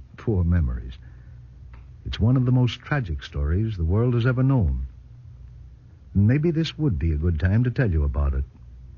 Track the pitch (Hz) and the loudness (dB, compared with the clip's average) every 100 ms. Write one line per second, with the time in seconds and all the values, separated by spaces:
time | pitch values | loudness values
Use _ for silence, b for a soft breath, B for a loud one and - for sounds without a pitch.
0 | - - - 95 85 87 64 60 58 - | -6 -6 -2 0 2 2 0 -2 -8 -14
1 | B B B B B - - - - - | B B B B B -20 -20 -20 -20 -14
2 | - - 110 131 123 127 120 - - 143 | -8 0 2 4 4 4 2 -2 -4 -4
3 | 87 71 - 73 71 90 113 95 80 104 | -4 -6 -8 -4 0 0 -2 -2 0 2
4 | 123 120 123 127 131 135 78 62 64 - | 2 2 2 2 2 2 2 -2 -6 -14
5 | - - - - - - - - - - | -20 -20 -20 -20 -20 -20 -20 -20 -20 -20
6 | - 95 107 147 175 160 160 - 151 80 | -2 2 4 4 2 0 -2 -2 -2 0
7 | 82 76 87 78 92 110 123 123 113 80 | 0 0 0 0 2 2 2 0 0 2
8 | 71 67 71 65 - - - - - | 0 0 0 -2 -6 -10 -20 -20 -20